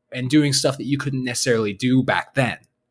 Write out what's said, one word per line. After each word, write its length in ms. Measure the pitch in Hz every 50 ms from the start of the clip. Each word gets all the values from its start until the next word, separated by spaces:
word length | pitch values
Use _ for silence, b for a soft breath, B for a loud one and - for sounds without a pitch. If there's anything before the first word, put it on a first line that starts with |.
| _ - -
and 160 | 127 127 127
doing 240 | 143 151 147 143 135
stuff 240 | 135 - 143 131 -
that 80 | -
you 120 | 123 143 139
couldn't 260 | - 139 135 127 127
necessarily 480 | 123 123 - - 135 120 113 110 104 101
do 280 | 92 - 123 127 131
back 340 | 120 - 101 90 - - -
then. 220 | 135 131 113 90 - _ _ _ _ _ _